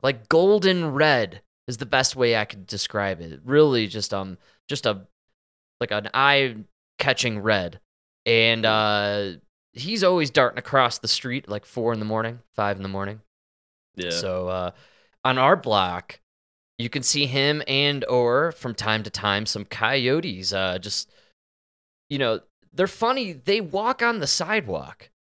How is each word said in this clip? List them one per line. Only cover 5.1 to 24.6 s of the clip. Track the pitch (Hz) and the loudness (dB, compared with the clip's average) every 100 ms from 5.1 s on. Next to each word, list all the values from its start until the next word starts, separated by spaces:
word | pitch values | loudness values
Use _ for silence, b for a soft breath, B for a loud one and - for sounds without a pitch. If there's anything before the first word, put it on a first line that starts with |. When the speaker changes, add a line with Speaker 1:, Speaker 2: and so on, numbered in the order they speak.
| _ _ _ _ _ _ _ | _ _ _ _ _ _ _
Speaker 1:
like, | 120 | -4
an | 104 104 | -4 -4
eye-catching | 127 139 139 135 110 - _ _ _ 139 127 123 107 | 2 4 4 2 -4 -14 _ _ _ -2 0 -2 -2
red. | 104 104 87 80 _ _ _ _ - | 0 0 0 -8 _ _ _ _ 2
And, | 113 113 113 | 4 4 4
Speaker 2:
Hmm. | 110 | 2
Speaker 1:
uh, | 107 107 104 101 104 98 82 _ _ _ | 2 2 2 0 -2 -4 -8 _ _ _
he's | 120 143 220 | -12 -6 0
always | 185 180 147 | 2 2 2
darting | 131 123 - | 2 2 0
across | - 139 123 - | 0 2 2 0
the | 113 | -2
street, | - 127 127 - | -2 -2 -6 -6
like, | 104 - | -10 -8
four | - 117 | -4 -2
in | 113 | -2
the | 107 | -2
morning, | 110 113 120 _ | -2 -4 -8 _
five | - 104 95 | -4 -2 -2
in | |
the | 95 | -6
morning. | 98 98 107 _ _ _ _ _ _ _ - | -6 -6 -10 _ _ _ _ _ _ _ -10
Speaker 2:
Yeah. | 90 | -6
Speaker 1:
So, | 85 95 92 90 | -4 -4 -4 -4
uh, | 92 90 - b b b b 131 | -4 -6 -8 b b b b -2
on | 131 | 4
our | 135 175 | 4 4
block, | 120 104 92 87 - - _ _ _ _ _ - | 2 2 2 -2 -10 -20 _ _ _ _ _ -10
you | 117 | -6
can | 147 | -2
see | 127 147 143 | 0 0 0
him | 135 139 151 - | 2 0 0 -2
and | 135 143 143 - | 0 0 -2 0
or, | 127 120 123 165 | 2 2 2 0
from | - 127 110 | -4 -8 -4
time | 107 110 | -2 -2
to | 104 | -2
time, | - 107 101 107 | -4 0 0 -2
some | 104 101 | -6 -8
coyotes, | - 113 139 123 151 175 92 92 | -2 0 2 2 0 -2 -6 -4
uh, | 101 95 92 | -2 -2 -2
just, | 98 - - b b b _ _ _ _ _ _ _ | -4 -6 -8 b b b _ _ _ _ _ _ _
you | 139 | -2
know, | 127 107 _ _ _ | 0 -2 _ _ _
they're | - 185 | -2 -2
funny. | - 226 262 214 | 0 0 0 -4
They | 147 - 208 | -6 -2 -2
walk | 180 196 220 262 | 0 -2 -2 0
on | 233 226 | 0 0
the | 143 | 0
sidewalk. | - 165 214 | 0 0 -2